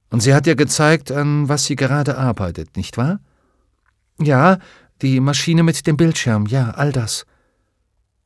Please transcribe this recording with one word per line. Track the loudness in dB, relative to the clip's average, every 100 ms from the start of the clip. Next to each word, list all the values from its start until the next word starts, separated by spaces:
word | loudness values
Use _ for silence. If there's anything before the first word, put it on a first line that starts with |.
| _
„Und | -2
sie | 2
hat | 2 4
dir | 2
gezeigt, | 0 2 2 2 -2
an | -4 -2 0 0
was | -2 -2
sie | -2
gerade | -2 0 -2 -2
arbeitet, | -2 -2 -4 -6 -10 -10
nicht | -8 -4
wahr?“ | -4 -4 _ _ _ _ _ _ _ _ _ -4
„Ja, | 2 4 4 2 -2 -20 _ _
die | -2 0
Maschine | 0 0 0 2
mit | 2 0 0
dem | 2
Bildschirm, | 2 0 0 0 0
ja, | 0 -2
all | -2 -2
das.“ | -2 -4 -8 -12 _ _ _ _ _ _ _ _ _